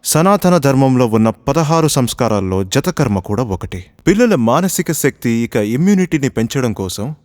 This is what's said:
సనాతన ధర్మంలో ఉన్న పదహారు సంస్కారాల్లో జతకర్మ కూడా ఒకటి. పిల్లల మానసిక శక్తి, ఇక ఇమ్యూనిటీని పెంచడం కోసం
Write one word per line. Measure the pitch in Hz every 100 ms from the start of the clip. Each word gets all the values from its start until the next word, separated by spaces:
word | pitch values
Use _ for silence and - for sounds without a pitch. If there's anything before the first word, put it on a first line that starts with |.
సనాతన | - 151 180 202 180 175
ధర్మంలో | 139 135 135 127 123
ఉన్న | 107 110
పదహారు | 107 - 151 151 165 160
సంస్కారాల్లో | 143 120 - 117 104 95 95
జతకర్మ | 95 135 180 165 135 101
కూడా | - 104
ఒకటి. | 123 92 92 95 - _ -
పిల్లల | 196 240
మానసిక | 180 113 135 185 - 175
శక్తి, | 160 143 - 123
ఇక | 117 117 117
ఇమ్యూనిటీని | 104 120 180 202 180 156 135
పెంచడం | - 113 139 123
కోసం | 101 95 - 110 156